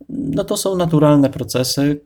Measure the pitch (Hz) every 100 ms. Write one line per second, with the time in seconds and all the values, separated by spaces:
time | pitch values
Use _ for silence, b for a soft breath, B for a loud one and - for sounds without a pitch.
0 | - - - - 196 202 196 185 170 156
1 | 147 147 135 - 113 123 127 - 143 147